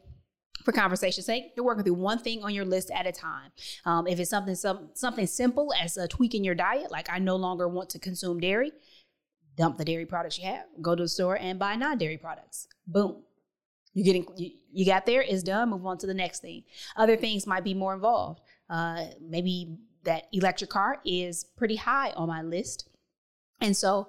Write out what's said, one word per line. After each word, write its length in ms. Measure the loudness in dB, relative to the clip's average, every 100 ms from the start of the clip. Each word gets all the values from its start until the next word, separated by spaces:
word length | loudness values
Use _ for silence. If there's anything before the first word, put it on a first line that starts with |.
| -18 -20 _ _ _ -4 0
for 80 |
conversation's 520 | 2 2 2 0 -2 -2
sake, 280 | -4 -4 -2
you're 80 |
working 220 | 0 2 2
through 80 |
one 260 | 2 2 0
thing 240 | -2 -4
on 100 | -4
your 120 | -2 0
list 260 | 0 -2
at 160 | -4 -4
a 60 |
time. 380 | -4 -8 -10 -12 -16 -14 -6 2
Um, 200 | 2 2
if 140 | 0
it's 100 | 0
something, 260 | 0 0 -2
some, 340 | -2 -2 -6
something 320 | -4 -4 0 0
simple 480 | 2 2 4 2 0
as, 160 | 0 -2
uh, 100 | -4
tweaking 340 | 2 2 2
your 100 | 0
diet, 380 | 2 2 0 -2
like, 180 | -6 -4
"I 80 | 0
no 180 | 2 2
longer 320 | 0 0 -2
want 200 | -2 -6
to 80 | -10
consume 420 | -10 -6 -4 0
dairy," 320 | 0 2 0 -4 _ -20 _ _ _ _ _ 0
dump 220 | 0 2
the 80 | -2
dairy 200 | -4 -4
products 320 | -4 -4 -6
you 100 | -6
have, 180 | -8 -10 -6
go 140 | 0 0
to 80 |
the 40 | 0
store 300 | 0 0 0
and 200 | -2 -2
buy 180 | -2 0
non-dairy 420 | 0 0 -2 -4
products. 500 | -10 -14 -14 -16 -16 _ 0
Boom. 380 | 2 2 -2 -14 _ _ _ _ _ _
You're 100 | 2
getting, 220 | 4 4 0 -6
you, 160 | -10 -10 _
you 120 | 2 4
got 200 | 4 4
there, 160 | 4
it's 220 | 4 0
done, 260 | 0 0 2
move 160 | 0 -4
on 120 | -4
to 80 | -4
the 60 |
next 280 | -2 -4 -4
thing. 220 | -12 -16 -18 -18 -8 4
Other 180 | 6 6
things 320 | 2 -2 0
might 160 | 0
be 100 | 0
more 200 | 0 -2
involved. 480 | 0 2 2 0 -6 _ _ -6
Uh, 360 | -2 -2 -4 -8 -12
maybe 560 | -6 -2 0 -2 -4 -12 -16 _
that 220 | -2 -2 -2
electric 360 | 2 2 2 -2
car 300 | 0 0 0 -2
is 400 | -2 -2 -6 -10 -4
pretty 200 | -2 0
high 340 | 2 2 0 -2
on 100 | -2
my 140 | -2
list. 460 | -4 -4 -4 -8 -14 _ _ _ _ _ _ _
And 140 | 2 4
so 320 | 4 2